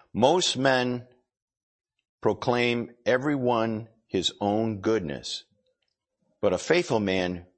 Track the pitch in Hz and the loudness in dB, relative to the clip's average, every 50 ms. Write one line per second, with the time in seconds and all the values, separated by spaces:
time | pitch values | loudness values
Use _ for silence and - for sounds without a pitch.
0 | _ _ - 95 113 135 165 185 175 - - 131 131 139 131 127 123 123 123 123 | _ _ -2 2 4 4 4 4 2 0 0 0 2 2 4 2 2 0 -2 -4
1 | 120 - _ _ _ _ _ _ _ _ _ _ _ _ _ _ _ _ _ _ | -8 -12 _ _ _ _ _ _ _ _ _ _ _ _ _ _ _ _ _ _
2 | _ _ _ _ - 117 104 101 - - 120 123 120 120 120 120 117 - - _ | _ _ _ _ -2 -2 -2 -2 -2 -2 0 2 2 0 0 -2 -4 -8 -12 _
3 | - - 117 127 131 143 147 139 127 123 120 113 113 113 113 107 113 - _ _ | -2 0 0 0 0 -2 -2 -2 0 0 0 0 0 0 -2 -4 -8 -12 _ _
4 | _ _ - 98 87 110 - - 104 101 104 110 113 113 110 98 92 - 113 110 | _ _ -4 -2 -2 -2 -4 -2 -2 0 0 0 0 -2 -4 -4 -2 0 0 0
5 | 90 76 69 62 57 - - - - _ _ _ _ _ _ _ _ _ _ _ | -2 -4 -8 -8 -10 -10 -12 -12 -14 _ _ _ _ _ _ _ _ _ _ _
6 | _ _ _ _ _ _ _ _ - 101 90 87 - - 160 175 175 - 139 110 | _ _ _ _ _ _ _ _ 0 0 0 0 2 2 2 2 2 2 0 0
7 | 104 98 92 95 92 90 90 87 87 - _ | 0 0 0 0 0 -2 -2 -6 -10 -16 _